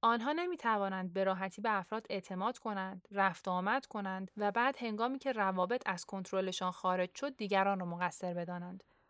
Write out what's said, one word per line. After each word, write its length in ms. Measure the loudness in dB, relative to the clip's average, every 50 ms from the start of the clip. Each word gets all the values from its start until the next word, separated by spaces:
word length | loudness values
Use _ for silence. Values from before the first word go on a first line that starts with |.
| 6
آنها 280 | 4 4 4 2 0
نمی‌توانند 800 | 0 0 0 -2 -2 0 2 2 4 4 2 0 0 -2 -4 -2 0
به 100 | 2 2
راحتی 380 | 2 2 0 -2 -4 -6 -2
به 160 | 0 2 2
افراد 280 | 0 0 -2 -6 -6 -4 -4
اعتماد 480 | -6 -6 -4 -6 -4 -2 -2 -2 -2
کنند، 500 | -2 _ -4 -4 -4 -4 -6 -8 -12 _ -6
رفت 360 | 0 2 2 2 2 0 -2
و 40 | 0
آمد 340 | 0 2 2 2 2 0 0
کنند 460 | -4 -8 -4 -4 -4 -4 -4 -6 -8 _
و 140 | 0 0 2
بعد 240 | 4 4 2 2 2 0
هنگامی 400 | -4 -4 0 0 0 0 0 -2
که 120 | -2 -2
روابط 520 | 0 2 2 2 4 2 2 2 2 0 0
از 200 | -2 -2 -2 -4
کنترلشان 680 | -8 -6 -8 -6 -2 0 0 0 0 -2 -2 -2 -4
خارج 440 | -4 -2 0 0 2 2 0 -2 _
شد، 220 | -6 -6 -6 -4
دیگران 420 | -4 -2 2 4 4 4 4 2 0
را 60 | -2
مقصر 480 | -4 -2 -2 -2 -2 -2 -2 -4 -2 -2
بدانند. 500 | -2 -4 -4 -6 -8 -8 -10 -12 -14 -16 _ _ _ _ _